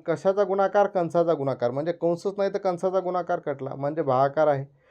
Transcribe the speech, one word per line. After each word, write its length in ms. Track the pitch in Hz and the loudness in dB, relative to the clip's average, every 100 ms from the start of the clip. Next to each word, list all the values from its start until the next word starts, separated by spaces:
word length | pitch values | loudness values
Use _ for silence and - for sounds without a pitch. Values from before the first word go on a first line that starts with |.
| 165 | -4
कशाचा 380 | 156 196 196 | 0 0 2
गुणाकार? 420 | 190 196 196 208 196 | 0 2 2 4 2
कंसाचा 460 | 190 170 175 170 | 2 0 2 2
गुणाकार. 360 | 151 135 131 120 | 2 -2 -2 -2
म्हणजे 220 | 135 160 | -2 -4
कंसच 400 | 170 170 170 202 196 | -2 -2 -2 -4 -2
नाही 160 | 196 | -2
तर 40 | 196 | -2
कंसाचा 400 | 190 170 185 185 | -2 -2 -2 -2
गुणाकार 400 | 180 180 175 175 | -2 -2 -2 -4
कटला, 340 | 156 135 135 | -4 -6 -8
म्हणजे 280 | 131 143 156 | -6 -4 -2
भागाकार 460 | 139 127 139 139 151 | 0 2 2 4 2
आहे. 180 | 139 139 _ _ | 2 -4 _ _